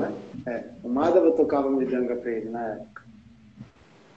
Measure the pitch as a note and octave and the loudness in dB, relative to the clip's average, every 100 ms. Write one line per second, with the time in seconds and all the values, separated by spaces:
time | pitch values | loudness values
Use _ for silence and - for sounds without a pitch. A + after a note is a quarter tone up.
0 | - - - - B2 A2+ - - A2+ C3 | 0 -4 -12 -12 -8 -8 -8 -10 -4 0
1 | E3 F3 D#3+ D#3+ D3 C#3+ C3+ C3+ B2+ B2+ | 4 6 6 6 4 2 2 2 0 0
2 | A#2+ A#2+ B2 A2+ A2 A#2 A2+ G#2 - - | 0 -2 -4 -4 -4 -6 -6 -8 -12 -18
3 | - - - - - - - - - - | -20 -20 -20 -20 -20 -20 -20 -20 -20 -20
4 | - | -20